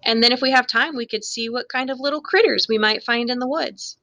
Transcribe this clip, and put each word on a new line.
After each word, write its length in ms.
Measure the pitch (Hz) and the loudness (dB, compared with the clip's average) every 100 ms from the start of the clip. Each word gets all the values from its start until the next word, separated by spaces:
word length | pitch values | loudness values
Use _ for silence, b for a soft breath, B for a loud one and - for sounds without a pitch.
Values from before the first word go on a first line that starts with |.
And 180 | - 226 | 2 4
then 100 | 233 | 4
if 100 | 247 | 4
we 80 | 262 | 4
have 160 | 262 247 | 4 4
time, 300 | 226 302 277 | 0 0 -2
we 100 | 233 | -6
could 180 | 220 | -6
see 240 | - - 226 | -8 -8 -6
what 200 | 240 - | -6 -6
kind 220 | 254 262 | -6 -4
of 100 | 254 | -4
little 200 | 277 294 | -4 -4
critters 480 | 294 381 466 226 - | 0 4 4 2 0
we 100 | 220 | 2
might 260 | 214 214 | 2 0
find 260 | - 240 240 | -2 -2 0
in 80 | 247 | -2
the 100 | 254 | -2
woods. 500 | 302 294 196 - - | -2 -4 -8 -16 -18